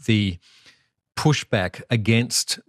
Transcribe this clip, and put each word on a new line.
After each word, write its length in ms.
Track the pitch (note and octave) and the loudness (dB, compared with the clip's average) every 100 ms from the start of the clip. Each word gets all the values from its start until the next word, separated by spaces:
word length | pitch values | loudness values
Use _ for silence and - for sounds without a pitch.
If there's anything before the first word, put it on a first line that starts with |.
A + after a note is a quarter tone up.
| - | 0
the 320 | G#2+ G2 F2 _ _ - _ _ _ _ - | 0 0 -4 _ _ -20 _ _ _ _ -2
pushback 640 | D#3 C#3 - A2 F2+ - - | 0 0 0 -2 -2 -6 -4
against 720 | A#2 G#2 A2+ A#2+ - - - | -2 2 2 2 -2 -4 -6